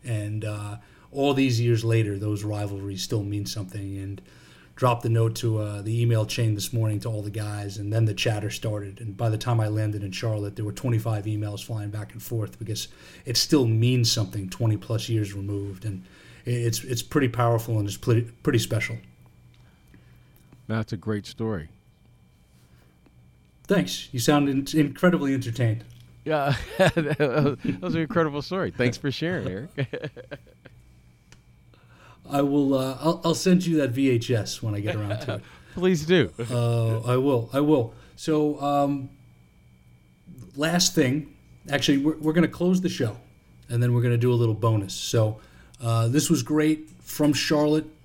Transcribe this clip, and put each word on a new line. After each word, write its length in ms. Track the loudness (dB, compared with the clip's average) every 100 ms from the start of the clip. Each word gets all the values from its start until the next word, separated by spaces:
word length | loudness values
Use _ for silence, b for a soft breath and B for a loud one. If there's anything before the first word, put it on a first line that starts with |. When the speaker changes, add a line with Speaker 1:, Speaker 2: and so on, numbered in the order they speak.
Speaker 1:
And, 420 | -4 -6 -4 -6 -6
uh, 320 | -8 -8 -12 B B B
all 240 | 0 2 4
these 260 | 4 4
years 220 | 4 2
later, 340 | 4 2 2 -2
those 260 | -2 -4
rivalries 600 | -4 -4 -4 -6 -8 -8
still 200 | -4 -4
mean 220 | -2 -4 -6
something. 520 | -8 -8 -10 -10 -8
And 240 | -10 -12 -14 B B B B 0
dropped 280 | 2 2
the 60 | 2
note 260 | 2 2 0
to, 240 | -2 -2
uh, 240 | -2 -6
the 180 | -4 0
email 240 | 2 2 2
chain 300 | 0 0 0
this 180 | -2
morning 260 | 0 0 0
to 80 | -4
all 140 | -6
the 80 | -6
guys, 480 | -6 -8 -6 -8 -8
and 160 | -2
then 120 | 2 2
the 80 | 2
chatter 340 | 0 0 -2
started. 500 | -4 -4 -4 -6 -10
And 160 | -10 -2
by 140 | 0
the 80 | 0
time 220 | 2 2
I 80 | 2
landed 360 | 0 -2 -2
in 80 | -6
Charlotte, 440 | -4 -4 -2 -4 -6
there 100 | -8
were 60 |
twenty-five 540 | -4 0 0 0 -2 -2
emails 380 | -4 -4 -8
flying 280 | -8 -8 -6
back 220 | -8 -10
and 100 | -12
forth 340 | -6 -4 -4 -8
because 300 | -8 -8 -8 B B B
it 140 | -4 -2
still 300 | 4 4 4
means 440 | 4 4 4 2
something 380 | 2 -2 -4 -8
twenty 260 | -2 0 0
plus 320 | -2 -4 -2
years 260 | -2 -2
removed. 520 | -6 -6 -6 -6 -8 -8
And 180 | -10 -12 B B B -4
i-, 20 |
it's, 340 | -2 0 -2
it's 200 | -4 -6
pretty 240 | 0 0 0
powerful, 500 | 2 2 2 0 -2
and 100 | -2
it's 80 | -4
pretty, 280 | 0 2 0 -4
pretty 160 | 0 0
special. 400 | 0 -2 -2 -8 -12 -20 -20 -20 -20 -20 b b b b b b b b b -20 -6
Speaker 2:
That's 240 | -4 -4
a 40 | -6
great 300 | -4 -4 -6
story. 420 | -6 -4 -4 -6 -16 _ _ _ _ _ _ _ b b b b b _ -20 -20 _ _ _ 0
Speaker 1:
Thanks. 440 | 0 2 -4 -6
You 80 | -2
sound 300 | 2 4 4
in-, 300 | 0 0 2
incredibly 560 | 0 4 2 4 0 -2
entertained. 480 | -4 0 0 0 -6 -20 -20 -14 -2
Speaker 2:
Yeah, 300 | 0 0 -2 -4
<laughs> 100 | 2
that 160 | 2 4
was, 640 | -2 0 2 4 2 0
that 180 | -4 -4
was 120 | -2
an 80 | -2
incredible 400 | 0 0 0 -2
story. 300 | -6 -4 -4
Thanks 260 | 0 0 0
for 140 | -4
sharing, 360 | -4 -4 -4 -4
Eric. 400 | -6 -10 -8 -6
<laughs> 460 | -6 -10 -12 -16 -18 -18 -20 -20 -20 -20 -20 -20 _ _ -20 -20 -20 -20 b b b b b -4
Speaker 1:
I 120 | 0
will, 320 | 2 2 4
uh, 240 | 2 0 -2
I'll, 200 | 0 0 0
I'll 100 | 0
send 300 | 4 4 4
you 120 | 2
that 120 | 2
V 200 | 2 2
H 220 | 2 2
S 320 | -2 -2 -6
when 100 | -4
I 60 | -4
get 160 | -4 -4
around 240 | -4 -6
to 140 | -6 -8
it. 60 | -10 -20
Speaker 2:
<laughs> 160 | -14
Please 320 | -2 2 2 4
do. 260 | 4 4 -2 -4
Speaker 1:
Uh, 520 | 0 2 2 2 0
I 160 | 2 2
will. 320 | 4 2 0
I 80 | 0
will. 340 | 4 4 2 B B B
So, 440 | 0 2 2 0
um, 480 | 0 2 2 0 -6 -16 -20 -20 -20 _ -20 -20 -20 -20 _ _ -20 -20 -16 -4
last 400 | 0 2 2 4
thing, 400 | 2 2 -4 -16 -20 -20 -4
actually, 280 | -2 2 4
we're, 180 | 2 0
we're 140 | 0
gonna 160 | 4 2
close 320 | 2 2 2
the 80 | 0
show, 300 | -2 -4 -4 -18 -20 _ -20 -6
and 140 | 0
then 100 | 2
we're 80 | 4
gonna 160 | 4 2
do 140 | 4
a 40 | 4
little 200 | 2 2
bonus. 380 | 2 2 0
So, 480 | -8 -2 2 2 0 B B B B
uh, 260 | -2 0 2
this 220 | 2 2
was 140 | 2
great 460 | 2 2 2 2 -4 -20
from 320 | -16 0 2
Charlotte. 540 | 2 2 2 4 2 0 -14